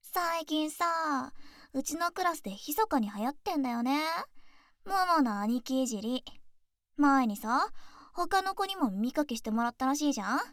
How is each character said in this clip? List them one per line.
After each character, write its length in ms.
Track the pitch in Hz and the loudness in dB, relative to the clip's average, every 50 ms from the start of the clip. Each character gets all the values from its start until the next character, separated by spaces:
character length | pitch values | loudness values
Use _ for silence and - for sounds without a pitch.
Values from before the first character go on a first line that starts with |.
最 460 | _ - - 359 349 330 339 330 320 | _ -4 -2 -2 0 0 -2 -2 -2
近 240 | - 302 311 311 311 | -2 0 0 0 -2
さ、 600 | 302 - 349 339 330 330 320 302 285 262 254 - - - - - - - - _ - | -2 -2 0 0 0 0 0 0 0 -2 -4 -6 -10 -14 -14 -16 -18 -20 -20 _ -6
う 100 | 269 269 | -6 -4
ち 120 | - 294 | -4 -4
の 160 | 311 339 339 | -2 -2 -2
ク 120 | 339 381 370 | -2 0 0
ラ 120 | 349 320 | 0 0
ス 60 | 302 | -2
で 80 | - 202 | -8 -10
密 380 | 196 208 - - 294 - 440 | -10 -10 -8 -4 0 0 0
か 100 | - 311 262 | 2 2 0
に 80 | 220 | 0
流 140 | 202 208 202 | 0 -4 -4
行 80 | 214 269 | -4 -4
っ 60 | 294 | -4
て 200 | - _ 415 349 | -4 _ -4 -2
ん 60 | 294 | 0
だ 80 | 262 247 | 0 0
よ 140 | 240 233 233 | -2 -2 0
ね。 160 | 254 277 302 311 320 330 359 - - - - - - - - _ _ _ _ - | 0 0 0 0 -2 -4 -4 -6 -10 -14 -20 -20 -20 -20 -20 _ _ _ _ -6
マ 220 | 392 392 381 370 | 0 2 2 4
マ 160 | 359 339 311 | 6 6 4
の 180 | 269 233 208 202 | 4 4 2 0
兄 200 | 202 220 240 247 | 0 0 0 -2
貴 220 | - - 262 262 262 | -2 0 0 0 0
い 40 | |
じ 140 | 233 226 202 | 0 -2 -4
り。 240 | 208 226 254 247 - - - - - - - - _ _ _ _ _ _ _ | -4 -4 -4 -4 -6 -10 -18 -18 -20 -20 -20 -20 _ _ _ _ _ _ _
前 300 | - 285 285 277 269 254 | 4 6 6 8 6 4
に 100 | 220 202 | 2 -2
さ、 340 | 202 - 220 240 285 381 427 - - - - - - - - - | -4 -2 0 2 2 0 0 -4 -10 -10 -12 -18 -20 -20 -12 -4
他 260 | - 349 339 381 381 | -4 0 2 2 2
の 140 | 381 381 381 | 2 2 -2
子 100 | 392 392 | -2 -2
に 100 | 381 392 | -2 0
も 140 | 381 311 220 | 0 0 0
耳 240 | 190 196 220 254 - | 2 0 -2 0 0
か 120 | 311 294 | 0 0
き 120 | - 233 | 0 -2
し 40 | 220 | -4
て 100 | - 226 | -2 -2
も 100 | 214 226 | 0 0
ら 80 | 233 240 | 0 0
っ 60 | 240 | -2
た 100 | _ 262 | _ 2
ら 100 | 262 277 | 2 2
し 140 | 294 294 294 | 2 2 0
い 40 | 240 | 0
じ 80 | 214 | 0
ゃ 160 | 196 196 240 | -2 -2 0
ん？ 20 | 311 480 427 | -2 -2 -4